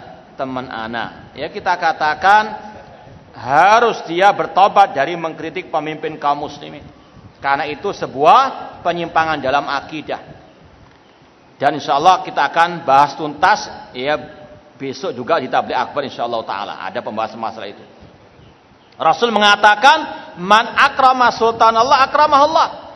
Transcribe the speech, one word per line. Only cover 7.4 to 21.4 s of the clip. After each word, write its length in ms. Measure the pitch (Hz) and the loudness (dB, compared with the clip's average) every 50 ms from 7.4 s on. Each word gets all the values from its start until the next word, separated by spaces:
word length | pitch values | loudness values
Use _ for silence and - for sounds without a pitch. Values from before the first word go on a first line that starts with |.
| - 139 139 143 151 | -4 -2 -2 -2 -2
itu 320 | 147 151 131 - 202 175 | -6 -8 -8 -8 -8 -6
sebuah 840 | - 170 135 113 131 143 165 202 240 269 262 - - - - - - - | -6 -8 -8 -4 2 4 6 6 6 4 2 -4 -10 -14 -16 -16 -6 -4
penyimpangan 560 | 175 170 175 170 165 - 165 160 160 156 147 | -4 -4 -4 -6 -4 -2 -2 -2 0 -2 -4
dalam 260 | 131 131 135 143 - - | -2 0 0 0 -2 -4
akidah. 480 | 139 139 - - 156 156 139 - 131 107 - - - - - - _ _ - - - _ - - _ _ _ _ _ _ _ _ _ _ _ _ _ | -6 -8 -8 -10 -12 -12 -10 -10 -12 -12 -12 -18 -20 -20 -20 -20 _ _ -20 -20 -20 _ -20 -20 _ _ _ _ _ _ _ _ _ _ _ _ _
Dan 240 | - 131 131 151 143 | -2 -2 -2 -2 -2
insya 160 | 131 - 143 | -2 -2 -2
Allah 240 | 139 156 180 185 165 - 170 | 2 4 4 4 4 0 -4
kita 160 | 160 170 147 139 | -4 -2 -2 0
akan 320 | - 170 165 175 175 165 - | 2 0 0 0 0 -4 0
bahas 320 | - 135 139 143 143 - | 4 4 4 4 4 0
tuntas, 560 | - 160 147 147 - - 185 214 202 - - - - - - - | -6 -8 -8 -2 0 2 2 2 0 -2 -8 -14 -18 -18 -16 -12
ya, 240 | 123 127 143 151 143 - - - - - - - - - - _ | -8 -4 -4 -4 -4 -6 -12 -18 -20 -20 -20 -20 -20 -20 -20 _
besok 400 | 123 135 135 123 - - 185 139 | -12 -10 -10 -8 -8 -8 -8 -8
juga 240 | 117 123 113 160 160 | -8 -2 -2 -2 -2
di 80 | 127 123 | 0 -2
Tabligh 320 | 139 131 - 107 143 123 | -2 -2 -2 -2 -4 -4
Akbar, 240 | 120 - - 147 139 | -4 -4 -6 -6 -8
insya 240 | 123 - - 123 120 | -6 -8 -8 -6 -6
Allah 160 | 123 113 110 | -6 -6 -6
taala 300 | - 110 98 101 95 80 - 82 | -6 -8 -8 -8 -10 -10 -10 -12
ada 160 | 95 95 120 | -10 -10 -8
pembahasan 400 | 110 123 110 107 110 107 - 120 | -8 -8 -6 -6 -6 -6 -6 -8
masalah 320 | 113 107 98 113 101 104 | -10 -8 -8 -10 -12 -14
itu. 80 | 101 - - - - - - - - _ _ _ _ - - - _ _ _ _ _ _ _ _ _ | -14 -16 -20 -20 -20 -20 -20 -20 -20 _ _ _ _ -20 -20 -20 _ _ _ _ _ _ _ _ _
Rasul 400 | - 127 156 156 - 233 240 220 | -2 0 0 0 0 0 0 2
mengatakan, 640 | 208 208 208 208 208 220 214 208 208 214 277 311 320 - - - - - - - 175 | 2 4 4 4 6 6 4 4 6 6 4 4 4 0 -6 -10 -14 -16 -16 -14 -10
"Man 320 | 175 190 208 220 240 - - - | 0 2 4 4 4 0 2 2
akrama 560 | 247 285 269 - 262 254 262 254 247 233 - | 2 2 2 4 4 4 4 4 2 0 2
sultanallah 720 | - | 2